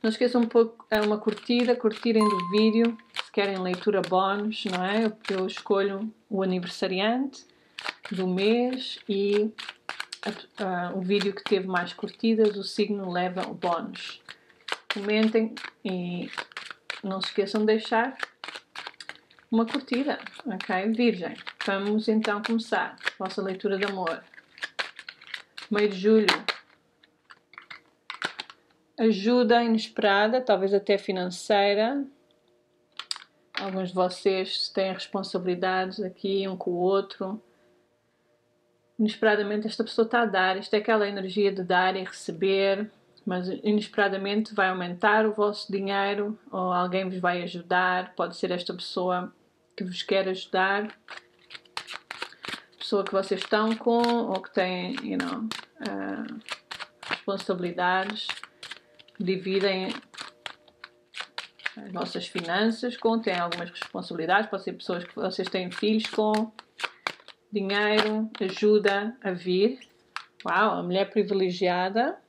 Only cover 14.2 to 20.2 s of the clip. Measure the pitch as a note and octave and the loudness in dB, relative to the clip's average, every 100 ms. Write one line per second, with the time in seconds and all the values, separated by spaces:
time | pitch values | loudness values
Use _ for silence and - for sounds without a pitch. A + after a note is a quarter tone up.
14.2 | - - _ _ - - _ G#3+ G3+ G#3+ | -20 -20 _ _ -10 -10 _ -6 0 4
15.2 | A3 A3+ A3 - - _ G3 F#3 F3 F3 | 4 4 0 -4 -14 _ -6 -4 -4 -6
16.2 | - - - - - - _ - F#3 F#3+ | -6 -10 -12 -14 -14 -18 _ -10 -6 -4
17.2 | F#3 - G3 G#3+ G#3+ A3 A3 A3 B3 C4 | -2 0 0 2 4 4 4 2 2 -4
18.2 | - _ - - _ - - - - - | -12 _ -14 -14 _ -14 -14 -14 -18 -18
19.2 | _ _ _ A3 A#3 C#4 - A#3+ C#4+ - | _ _ _ 0 2 -2 -2 -2 -2 -4